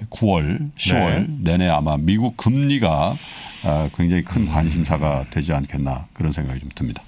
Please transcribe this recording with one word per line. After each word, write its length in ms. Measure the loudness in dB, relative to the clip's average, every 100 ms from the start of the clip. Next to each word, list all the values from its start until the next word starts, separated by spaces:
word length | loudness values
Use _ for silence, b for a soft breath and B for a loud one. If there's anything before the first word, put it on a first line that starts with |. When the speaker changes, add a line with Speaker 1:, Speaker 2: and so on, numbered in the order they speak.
| -12
Speaker 1:
구월, 640 | 0 2 4 2 -2 -4 -4
시월 500 | 0 2 4 2 0
Speaker 2:
네. 240 | -2 0
Speaker 1:
내내 160 | 2 4
아마 280 | 2 2 0
미국 380 | 2 2 0 0
금리가, 760 | 2 2 2 2 2 2 0 -2 B B B B
아, 260 | -2 0 0 0
굉장히 280 | 2 2
큰 200 | 0 0
Speaker 2:
음. 40 | 0
Speaker 1:
관심사가 800 | 2 2 0 0 0 0 0 -2
되지 240 | -4 -2
않겠나 540 | -2 -2 -4 -4 -4 -8
그런 180 | -4 -2
생각이 280 | -2 -4 -6
좀 100 | -8
듭니다. 300 | -6 -6 -6